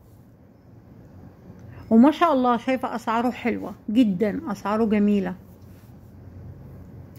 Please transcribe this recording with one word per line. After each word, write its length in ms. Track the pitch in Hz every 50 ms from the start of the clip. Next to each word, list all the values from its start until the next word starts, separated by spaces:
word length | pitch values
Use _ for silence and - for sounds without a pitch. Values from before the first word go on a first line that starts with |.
| - - - - - - - - - - - - - - - - - - - - - - - - - - - - - - - - - - - - - -
وما 220 | 220 226 240 294
شاء 220 | 302 - 349 339 294
الله. 240 | 262 254 247 240 226
شايفه 380 | - - 262 262 - 240 -
اسعاره 340 | 220 - - 220 233 240 254
حلوه 440 | 226 - - 240 214 190 190 185 202 - - -
جدًا، 640 | 208 233 262 208 190 175 226 208 185 185 330 247
اسعاره 340 | 196 196 - 196 208 220 226
جميله. 500 | 220 214 208 208 208 208 202 190 180 185 - - - - - - - - - - - - - - - - - - - - - - - - - - - - - - - - - - - -